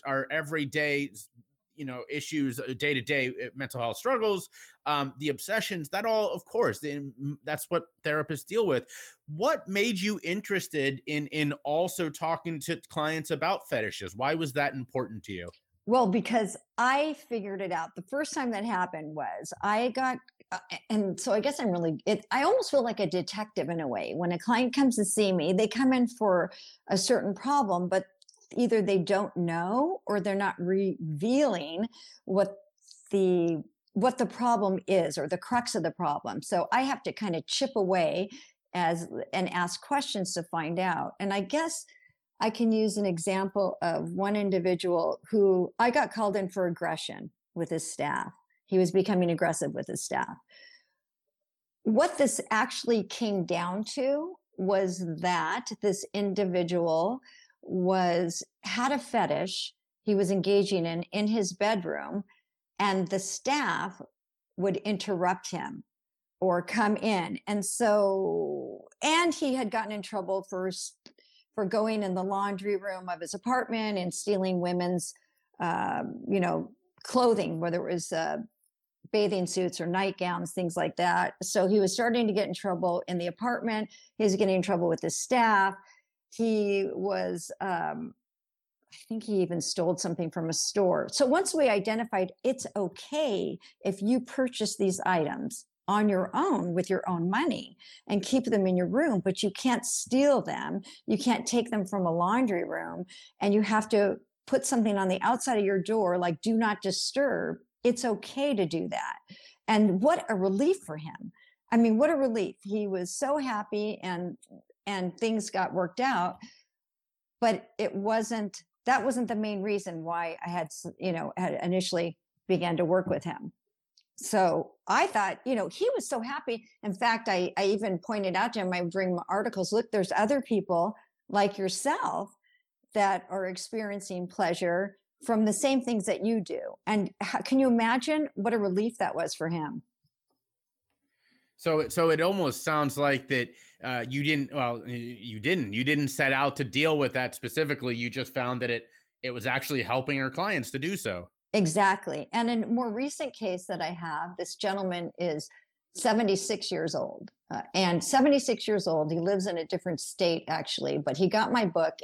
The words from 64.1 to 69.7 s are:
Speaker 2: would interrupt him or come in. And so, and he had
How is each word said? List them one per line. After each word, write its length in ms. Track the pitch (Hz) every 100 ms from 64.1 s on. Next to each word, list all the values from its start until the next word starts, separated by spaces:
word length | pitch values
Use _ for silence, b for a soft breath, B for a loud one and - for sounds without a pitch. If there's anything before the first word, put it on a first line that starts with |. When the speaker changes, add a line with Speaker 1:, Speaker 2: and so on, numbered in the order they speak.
| _ _ _ _ -
Speaker 2:
would 200 | 196 175
interrupt 720 | 208 196 - 180 180 185 -
him 320 | 170 - - - _ _ _ _ -
or 220 | 185 175
come 340 | 175 214 214 214
in. 400 | 220 196 170 - -
And 180 | 208
so, 1200 | 190 - 233 208 196 190 185 170 147 147 131 104 - -
and 320 | 285 330 349
he 200 | - 285
had 160 | 254 220